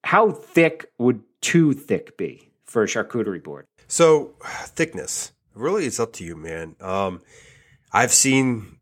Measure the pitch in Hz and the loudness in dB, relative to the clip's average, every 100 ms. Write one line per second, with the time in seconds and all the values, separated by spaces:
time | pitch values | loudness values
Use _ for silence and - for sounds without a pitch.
0 | - 185 220 - - 165 165 160 - - | 2 4 4 0 0 4 4 2 -18 0
1 | 120 113 _ _ - 170 156 135 - 104 | 0 0 _ _ 0 4 4 0 -2 -4
2 | - - 82 64 _ _ - 117 104 117 | -4 -10 -10 -10 _ _ -4 -2 0 -2
3 | 107 120 107 87 76 71 - _ _ - | -4 -4 -6 -8 -12 -16 -18 _ _ 2
4 | 165 151 - _ - - - - 160 87 | 4 4 0 _ -16 -14 -12 -4 -4 -4
5 | - - - _ _ 104 135 208 139 - | -10 -10 -12 _ _ -6 -4 -2 -4 -4
6 | 113 - 85 80 80 82 82 - 95 95 | -6 -6 -14 -14 -12 -12 -12 -14 -6 -4
7 | 98 90 _ - - _ _ _ _ 104 | -4 -6 _ -20 -20 _ _ _ _ 0
8 | 123 - 135 135 131 113 98 _ | 2 2 4 2 2 -2 -8 _